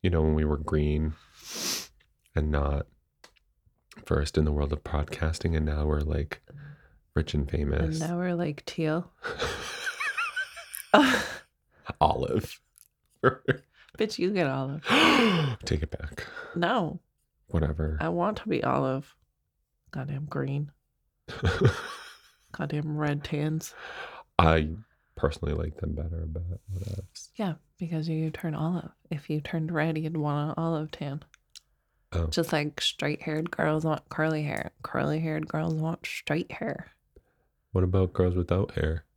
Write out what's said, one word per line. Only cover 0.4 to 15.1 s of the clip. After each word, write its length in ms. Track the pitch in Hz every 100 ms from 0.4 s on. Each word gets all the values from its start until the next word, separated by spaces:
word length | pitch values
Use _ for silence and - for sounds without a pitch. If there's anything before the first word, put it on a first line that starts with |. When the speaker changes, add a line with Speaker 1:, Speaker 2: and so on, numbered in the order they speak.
Speaker 1:
were 120 | 76 76
green 560 | 76 76 76 76 78 78 - - - - - - - _ _ _ _
and 160 | - 76
not 360 | 73 71 71 - _ _ _ - _ _ _ _ _ _ - -
versed 320 | 76 73 -
in 80 | 78
the 60 |
world 200 | 73 71
of 100 | 76
podcasting, 720 | - 76 73 - 80 82 90 82
and 100 | 78
now 180 | 73
we're, 160 | 76 76
like, 400 | 76 76 71 - _ - - - - - _
rich 200 | - 76
and 160 | 76 71
famous. 500 | 76 73 - 82 160
Speaker 2:
And 80 | 160
now 60 | 175
we're, 180 | 180
like, 300 | 170 170 147
teal. 480 | - - 156 160 175 _ - - - 1077 - 1077 1077 1077 - 1077 1077 1077 1077 - 679 - -
Speaker 1:
<laughs> 0 |
Speaker 2:
<laughs> 1040 | 302 269 254 - - - _ _ _ - -
Speaker 1:
Olive. 600 | 76 - - - - - _ _ -
<laughs> 1040 | _ _ _ 123 - - - _ _ - -
Speaker 2:
Bitch, 200 | 220 -
you 120 | 180
get 160 | 202 151
olive. 360 | 135 131 139
Speaker 1:
<gasps> 800 | - 269 320